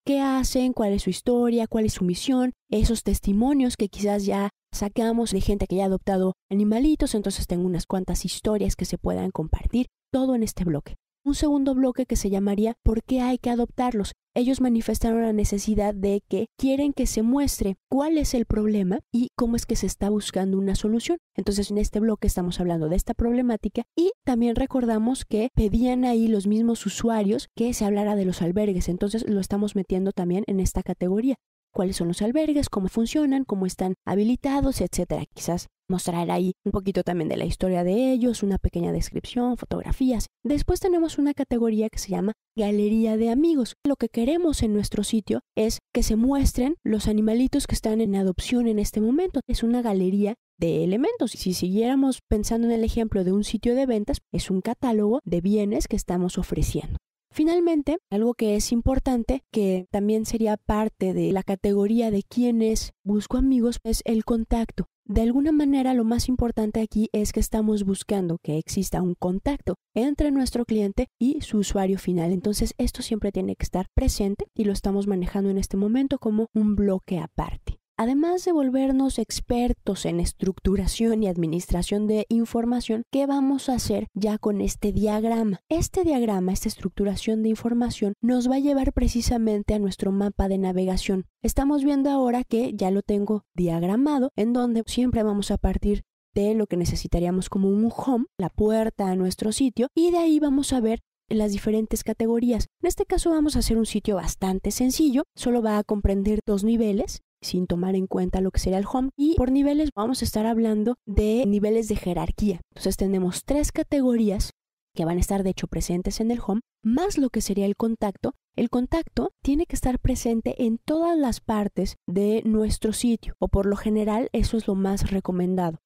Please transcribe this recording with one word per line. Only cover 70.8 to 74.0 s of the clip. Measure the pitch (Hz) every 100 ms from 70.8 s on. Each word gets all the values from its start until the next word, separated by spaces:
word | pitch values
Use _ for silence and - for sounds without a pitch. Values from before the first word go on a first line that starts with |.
| 202 196 254 -
y | 240 294
su | - 214
usuario | 196 202 190 190
final. | - 180 165
Entonces, | 185 208 208 220 -
esto | 247 -
siempre | 240 214 202
tiene | 196 190 190
que |
estar | - 185 190
presente | -